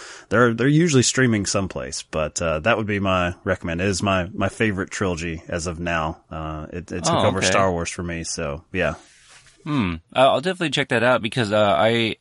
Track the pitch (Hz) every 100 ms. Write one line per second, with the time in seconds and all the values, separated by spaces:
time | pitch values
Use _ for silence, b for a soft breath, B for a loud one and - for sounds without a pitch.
0 | B B - 104 120 117 127 151 170 135
1 | 117 - 131 110 98 101 95 - 64 -
2 | - 78 78 - 85 78 90 110 107 104
3 | 98 92 87 87 101 90 90 85 98 90
4 | 101 95 87 - 98 - 110 95 95 -
5 | 98 87 85 80 - 87 85 82 87 85
6 | 80 80 _ 80 78 78 76 90 85 90
7 | 82 165 98 95 95 101 98 85 85 -
8 | 87 82 80 - 78 71 - 92 82 -
9 | B B B B B _ - 147 95 82
10 | - - 135 110 175 180 165 147 135 120
11 | 120 123 107 131 107 107 104 95 113 117
12 | 113 -